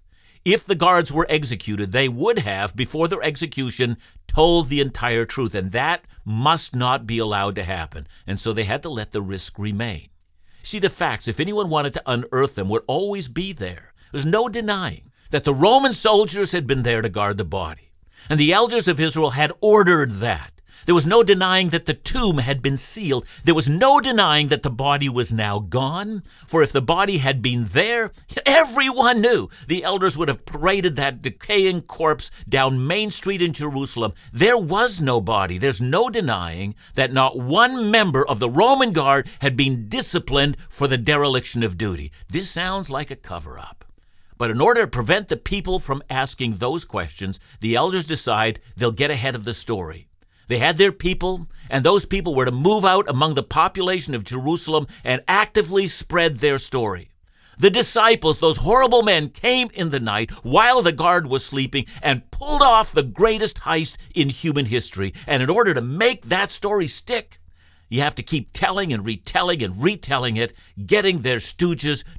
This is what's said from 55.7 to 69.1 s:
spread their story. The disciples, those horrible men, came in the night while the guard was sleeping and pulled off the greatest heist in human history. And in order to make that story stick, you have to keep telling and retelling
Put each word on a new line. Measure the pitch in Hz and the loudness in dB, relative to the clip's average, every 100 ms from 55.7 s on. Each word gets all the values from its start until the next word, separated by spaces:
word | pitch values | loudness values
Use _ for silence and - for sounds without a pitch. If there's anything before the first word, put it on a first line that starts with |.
| 196 190 | 0 0
spread | - - 175 165 123 | -4 -4 0 0 2
their | 147 139 | 0 0
story. | - 131 110 90 87 _ _ _ _ - | -2 -4 -2 -6 -12 _ _ _ _ 2
The | 185 | 4
disciples, | 214 - 226 226 226 160 151 | 4 2 4 4 4 2 2
those | 160 147 | 2 2
horrible | 127 240 262 240 | 4 4 6 4
men, | 214 170 147 | 4 2 0
came | - 233 254 240 | -2 0 0 -2
in | - 165 | -4 -4
the | 139 | -2
night | 113 104 113 - | -2 -4 -4 -8
while | 117 156 233 254 | 0 4 6 4
the | 170 | 2
guard | 139 170 180 147 | 2 2 2 0
was | 131 | -4
sleeping | - 139 131 139 - - | -4 -6 -4 -4 -6 -6
and | 147 131 - | -2 -2 -4
pulled | - 202 196 | -10 -2 4
off | 269 226 214 | 6 6 4
the | 151 | 0
greatest | 135 101 220 220 214 - | -2 2 2 2 -2 -4
heist | - 160 160 - - | -4 -2 -4 -8 -8
in | 175 139 | -2 -2
human | 123 165 143 117 | 0 -4 -2 -2
history. | 117 - - 98 - - | -2 -4 -6 -6 -6 -4
And | 139 | -2
in | 127 | 2
order | 196 220 | 2 2
to | 143 | 0
make | 120 156 233 262 117 | -2 0 0 0 -4
that | 185 196 | -2 -2
story | - 202 208 151 | -4 -2 -2 -2
stick, | - - 233 - - - _ _ _ - | -6 -6 -6 -8 -20 -20 _ _ _ -6
you | 117 | -2
have | 147 | -2
to | - | -4
keep | - 147 107 | -6 -6 -6
telling | - - 190 185 | -2 -2 0 -2
and | 113 | -4
retelling | 104 | -4